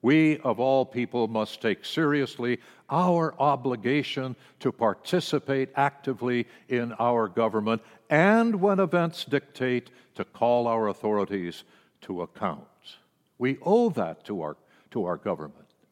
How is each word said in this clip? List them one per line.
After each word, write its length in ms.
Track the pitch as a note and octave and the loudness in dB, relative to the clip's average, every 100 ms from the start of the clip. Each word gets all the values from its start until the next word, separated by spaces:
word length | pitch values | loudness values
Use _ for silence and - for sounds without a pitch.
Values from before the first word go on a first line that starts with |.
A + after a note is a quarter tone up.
we, 360 | A#2 D#3 D#3+ D3+ | 4 4 4 2
of 200 | B2+ A2+ | -2 0
all 260 | C3 C3+ B2+ | 2 2 0
people, 440 | A#2+ B2 A#2+ A2+ | -2 -4 -2 -2
must 320 | A2+ G#2+ - | -2 -4 -4
take 240 | A2+ G2 - | -4 -4 -4
seriously 720 | - D#3 D3 C3 - B2 A#2+ - - _ | -2 0 0 -2 -4 -4 -4 -8 -20 _
our 440 | C3+ F3+ E3+ D#3+ - | 0 2 2 0 0
obligation 960 | C#3+ C#3 B2+ A#2+ A#2 C#3+ C3+ - C3 B2 - _ | 0 2 -2 -2 0 0 -2 -6 -8 -10 -18 _
to 100 | C3 | -4
participate 1000 | - A2+ F#2+ - F3+ - C#3+ - C3+ C3 - | 0 0 0 -2 -2 0 -4 0 -2 -2 0
actively 680 | C#3 - - B2 A#2+ A#2+ A#2+ - _ | 0 0 -8 -4 -2 -2 -4 -10 _
in 240 | B2+ A#2+ A2 | -2 -2 -2
our 300 | A#2 A#2+ G#2+ | 0 2 0
government, 520 | F2+ A2+ G#2+ G#2 A2+ - - _ | 0 0 0 -2 -2 -4 -20 _
and 500 | D3+ F#3 A3 A#3 G#3+ | 4 6 4 2 2
when 220 | G3 F#3+ | 2 2
events 420 | F#3 F3 E3+ - | 2 2 -2 -4
dictate, 680 | - C#3 - - B2+ B2 - - _ - | -4 -4 -4 -4 -2 -2 -4 -20 _ -12
to 100 | G2+ | -10
call 420 | - A#2+ A#2+ A#2 | -2 2 2 2
our 200 | A2+ G#2+ | 0 -2
authorities 760 | F#2+ A2 G#2 F#2+ G2 F2 E2 - _ _ _ | -2 -2 0 0 -4 -6 -10 -20 _ _ _
to 200 | - F2+ | -10 -8
account. 760 | E2+ - G2 C#2+ - _ - - _ _ _ _ | -8 -4 -4 -4 -12 _ -20 -20 _ _ _ _
We 200 | B2+ C3+ | -4 -2
owe 300 | E3+ A3 A#3+ | 2 2 2
that 340 | C#3 E2+ D#2+ - | 0 -4 -6 -8
to 160 | G2+ | -6
our, 160 | D#2 D2 _ _ _ | -6 -10 _ _ _
to 140 | A#2+ F2+ | -4 -2
our 100 | E2+ | -4
government. 580 | G#2+ E2+ D2+ - _ _ _ | -4 -6 -8 -16 _ _ _